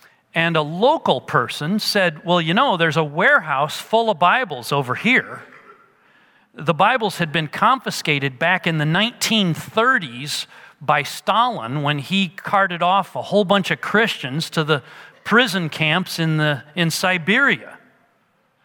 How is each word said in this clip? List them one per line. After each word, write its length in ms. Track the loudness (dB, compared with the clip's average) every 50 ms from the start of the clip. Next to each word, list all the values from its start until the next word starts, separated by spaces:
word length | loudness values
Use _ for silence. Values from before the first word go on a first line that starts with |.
| _ _ _ _ _ _ -2
And 220 | 0 0 2 2
a 60 | 2
local 580 | 0 0 0 2 2 2 2 2 2 0 0 0
person 600 | 0 0 0 0 0 0 -4 -6 -4 -2 -2 -2
said, 440 | -2 -2 0 2 0 0 0 -2 -2
"Well, 160 | 0 2 2
you 140 | 2 2 2
know, 240 | 2 2 2 2 2
there's 180 | 0 0 2
a 80 | 0 -2
warehouse 760 | -2 0 0 2 4 4 2 2 0 -2 -2 -2 -2 -4 -8
full 300 | -4 0 0 2 2 2
of 100 | 0 2
Bibles 520 | 2 2 2 2 0 -4 -8 -8 -6 -2
over 240 | -2 0 0 -2 -2
here." 480 | -2 0 2 2 2 0 -2 -8 -16 -16 -20 -20 -20 -20 -20 -20 _ _ _ _ _ _ _ _ _ _ _ _ _ _ _ _
The 200 | -6 -2 0 2
Bibles 440 | 4 4 2 2 2 -2 -2 -2 -2
had 140 | -4 -2
been 160 | -2 -2 -4 -4
confiscated 880 | -2 2 2 4 2 2 -2 -6 -8 -4 -2 -2 0 0 0 -4 -4 -2
back 300 | 0 0 0 0 0 0
in 100 | 0 0
the 80 | 0
nineteen 720 | 0 2 0 0 -2 -2 -4 -4 0 0 2 2 0 0
thirties 880 | -2 -6 -4 0 2 2 2 2 0 -2 -6 -10 -10 -10 -8 -8 -8 -10 -12 -16 -20 -20 -20 -20 -6
by 240 | -2 0 0 0 0
Stalin 800 | -4 -8 -6 -4 0 2 2 2 0 -2 -4 -6 -6 -4 -2
when 180 | 0 0 -2 -2
he 300 | -2 -2 0 0 0 -2
carted 540 | -4 -8 -6 -2 0 2 2 0 0 0 0
off 320 | 2 2 2 0 -2 -6
a 80 | -10 -6
whole 200 | 0 2 2 4
bunch 280 | 4 2 2 2 0
of 100 | -4 -4
Christians 680 | -4 0 0 2 2 0 -2 -4 -8 -6 -6 -6 -6 -4
to 120 | -2 -2 0
the 200 | 0 0 -2 -2 -6 -20 -20 -20 -20 -20 _ -4
prison 460 | 2 2 2 4 2 0 -2 -4 -4
camps 500 | -2 -2 0 2 2 0 0 -2 -4 -2
in 180 | 0 0 2 2
the, 260 | 2 2 0 -2 -6 -8 -4
in 140 | -2 0 0
Siberia. 880 | 0 0 0 0 0 0 0 0 2 2 2 2 0 -2 -4 -10 -20 -20 _ _ _ _ _ _ _ _ _ _ _ _ _ _ _ _ _